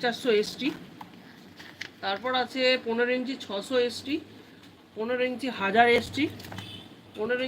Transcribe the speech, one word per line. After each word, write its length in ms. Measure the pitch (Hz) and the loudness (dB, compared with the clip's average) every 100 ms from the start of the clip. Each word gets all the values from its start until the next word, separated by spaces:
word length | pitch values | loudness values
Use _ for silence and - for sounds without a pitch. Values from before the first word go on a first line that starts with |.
চারশো 280 | 247 226 262 208 | -2 0 2 4
এসটি, 260 | 208 - 269 - - - - - - - - - - - - - | 2 -2 -4 -4 -10 -18 -18 -20 -20 -20 -20 -20 -16 -14 -14 -6
তারপর 320 | 196 196 247 254 | -4 -2 0 0
আছে 200 | 233 262 254 254 | 0 2 2 2
পনেরো 280 | 233 226 240 254 | 0 0 2 0
ইঞ্চি 160 | 254 269 | -2 -6
ছশো 320 | - 202 - 254 240 | -6 -8 0 2 2
এসটি, 260 | 226 269 311 - - - - - - - 208 | -2 -4 -6 -6 -18 -20 -20 -20 -20 -14 -6
পনেরো 260 | 226 247 254 | -2 0 0
ইঞ্চি 180 | 247 262 220 | -2 -4 -2
হাজার 260 | 196 214 240 240 | 4 6 8 6
এসটি, 260 | - 269 320 - - - - - - - - 202 | 2 -2 -2 -4 -12 -12 -14 -14 -18 -20 -14 -6
পনেরো 260 | 220 247 | -2 0